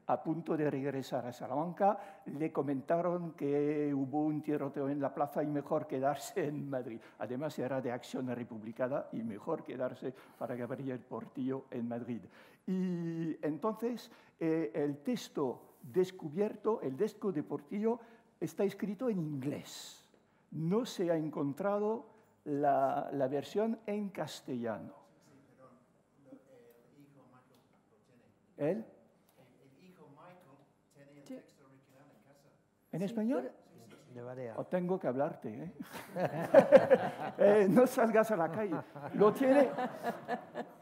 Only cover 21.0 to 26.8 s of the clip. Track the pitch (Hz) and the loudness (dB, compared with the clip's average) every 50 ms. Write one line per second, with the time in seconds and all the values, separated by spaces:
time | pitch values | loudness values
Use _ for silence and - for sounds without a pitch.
21 | 185 170 170 160 156 156 147 170 147 143 139 - 190 202 202 208 208 208 226 - | 0 2 2 0 0 -2 -2 -2 -2 -2 -2 -2 0 0 0 0 0 0 -2 -2
22 | - - - - - _ _ _ - - 147 139 147 143 135 131 135 135 - 143 | -6 -12 -20 -20 -20 _ _ _ -8 -4 -2 2 4 4 4 4 4 2 2 0
23 | - - - 139 135 131 147 143 - - - 202 220 226 226 220 - 208 208 208 | -2 -4 -2 0 0 0 0 -2 -4 -2 0 0 0 0 0 -2 -4 -4 -4 -4
24 | 208 196 - - 160 143 - - - - 131 120 117 113 107 95 - - - - | -4 -6 -6 -6 -8 -8 -8 -10 -8 -6 -6 -4 -2 -4 -4 -6 -8 -12 -16 -18
25 | - _ _ _ _ - - - - _ _ - 262 254 - - _ _ _ _ | -20 _ _ _ _ -20 -20 -20 -20 _ _ -20 -20 -20 -20 -20 _ _ _ _
26 | _ _ _ _ 277 262 269 - - - - - - - - - | _ _ _ _ -20 -20 -20 -20 -20 -20 -20 -20 -20 -20 -20 -20